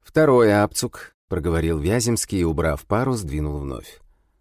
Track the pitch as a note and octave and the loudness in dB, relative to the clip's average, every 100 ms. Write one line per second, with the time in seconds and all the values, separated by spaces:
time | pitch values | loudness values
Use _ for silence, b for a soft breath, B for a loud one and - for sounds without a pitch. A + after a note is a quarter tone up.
0 | - - D#3 B2+ A2 G#2 G#2+ - B2 - | -2 2 4 6 6 4 2 -2 -8 -10
1 | - _ _ F2+ E2 E2 D#2+ D#2+ D2+ A#2 | -20 _ _ -4 -2 0 0 -2 0 0
2 | A#2 A2+ - G2 E2 D#2 D#2+ C#2+ - G#2 | 0 -2 -2 -2 -2 0 -2 -4 -4 -2
3 | C3 B2 D#2 D2+ D2+ D2 C#2 B1 - - | -2 -4 -6 -6 -4 -6 -8 -10 -14 -20
4 | - _ _ _ | -20 _ _ _